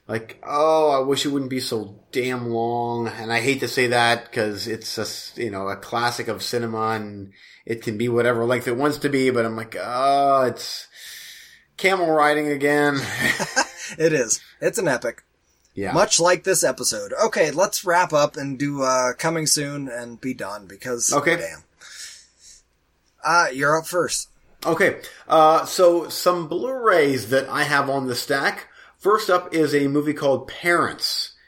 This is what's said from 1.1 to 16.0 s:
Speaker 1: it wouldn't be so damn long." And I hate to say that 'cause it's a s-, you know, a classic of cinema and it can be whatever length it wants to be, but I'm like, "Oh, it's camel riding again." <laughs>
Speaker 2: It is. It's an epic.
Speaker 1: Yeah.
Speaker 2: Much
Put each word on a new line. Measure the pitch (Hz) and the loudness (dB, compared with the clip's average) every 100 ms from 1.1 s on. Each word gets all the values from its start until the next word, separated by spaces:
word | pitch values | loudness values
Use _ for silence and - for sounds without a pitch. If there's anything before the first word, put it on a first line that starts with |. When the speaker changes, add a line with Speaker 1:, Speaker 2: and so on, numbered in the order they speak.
| 135 147 | 0 0
Speaker 1:
it | |
wouldn't | 139 131 | -2 -2
be | 131 | -4
so | 127 113 98 - _ | -4 -4 -6 -14 _
damn | 131 127 127 120 | -4 -2 -4 -4
long." | 113 117 120 120 117 113 | -2 -2 -2 -2 -4 -4
And | 104 110 | -6 -2
I | 117 | 0
hate | 120 135 | 0 0
to | 123 | -2
say | - 123 | 0 2
that | 123 117 117 - | 4 4 2 -2
'cause | - 107 101 110 | -4 -2 -4 -8
it's | 113 - - | -8 -8 -8
a | |
s-, | 104 - - - | -8 -8 -14 -8
you | 117 | -6
know, | 98 98 | -6 -6
a | 101 | -8
classic | - 117 120 117 117 | -6 -2 -2 -2 -6
of | 101 | -6
cinema | - 120 117 110 110 | -4 -4 -4 -2 -2
and | 110 104 101 98 - - - - | -2 -6 -12 -16 -18 -20 -20 -10
it | 117 | -8
can | - 107 | -6 -4
be | 120 | 0
whatever | 117 120 117 | 2 2 2
length | 117 123 123 | 2 0 0
it | 120 | 0
wants | 147 143 | 0 0
to | 143 | 0
be, | 135 131 | 2 2
but | 117 113 | 2 0
I'm | 113 | -4
like, | 110 90 | -10 -8
"Oh, | 98 123 139 139 139 139 127 | -6 0 2 4 4 4 2
it's | 120 - - - - - - - - - - _ - | -2 -10 -12 -14 -20 -18 -18 -18 -20 -20 -20 _ -2
camel | 190 185 170 | 0 2 2
riding | 156 147 151 151 | 4 4 2 0
again." | 143 143 147 147 139 | 0 2 4 4 2
<laughs> | 120 113 120 - 190 - - - - 160 | -4 -2 -2 0 -2 -2 -2 -6 -14 0
Speaker 2:
It | 160 | 2
is. | 151 113 - - _ | 2 0 -4 -6 _
It's | 160 - | -4 -2
an | 180 | -2
epic. | 123 117 - _ _ _ _ _ | 0 -4 -8 _ _ _ _ _
Speaker 1:
Yeah. | - 95 | -8 -2
Speaker 2:
Much | 98 | 2